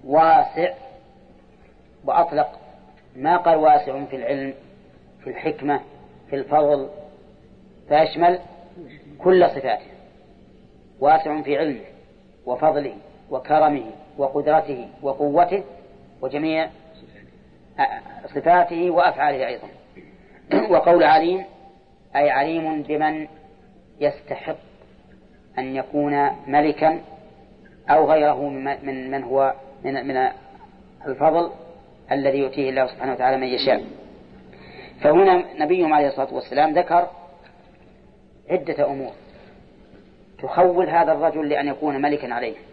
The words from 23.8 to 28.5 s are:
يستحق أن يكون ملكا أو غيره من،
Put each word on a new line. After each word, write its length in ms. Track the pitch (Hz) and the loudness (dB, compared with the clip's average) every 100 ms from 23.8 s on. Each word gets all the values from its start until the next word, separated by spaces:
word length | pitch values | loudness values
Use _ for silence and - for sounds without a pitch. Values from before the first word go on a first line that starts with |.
| _ _ | _ _
يستحق 560 | 147 - - 139 - - - _ - - _ - _ _ _ - | -4 -4 -12 -12 -10 -12 -14 _ -20 -20 _ -20 _ _ _ -10
أن 180 | 131 135 | -6 -6
يكون 540 | 131 147 143 143 143 - - | -6 -4 -2 0 -2 -2 -2
ملكا 540 | 147 151 147 156 165 - - - - - - - - - | 2 2 2 0 0 -10 -20 -20 -20 -20 -20 -20 -20 2
أو 220 | 151 147 | 2 4
غيره 380 | 156 147 143 | 4 4 0
من، 360 | 143 | -4